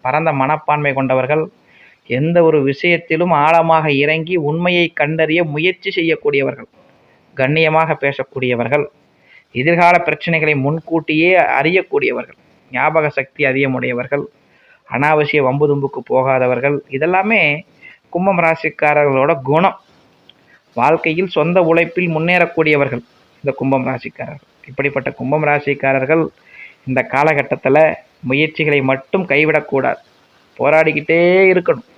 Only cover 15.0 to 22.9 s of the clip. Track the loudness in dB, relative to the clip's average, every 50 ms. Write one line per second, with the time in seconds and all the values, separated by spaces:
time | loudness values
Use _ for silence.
15 | 0 2 2 2 0 0 0 0 0 0 0 0 0 0 0 -2 -2 -6 -8 -10
16 | -6 -2 -2 0 2 2 0 2 2 0 0 0 -2 -2 -2 -4 -6 _ -6 -4
17 | -2 0 0 0 0 0 0 0 0 0 -2 -4 -10 _ _ _ -20 -20 -20 _
18 | _ _ -4 -2 0 0 0 2 2 0 0 0 -4 -8 -4 0 0 2 2 2
19 | 2 2 2 2 2 0 0 -2 -2 0 0 2 2 0 -2 -4 _ _ _ _
20 | _ _ _ _ _ _ _ _ _ _ _ _ _ _ _ 0 2 2 2 0
21 | 0 -4 -2 -2 -4 -2 -2 -2 0 2 2 2 2 2 2 2 0 -2 -2 -4
22 | -4 -2 -2 -2 -2 0 2 0 0 0 0 -2 0 2 2 2 0 -2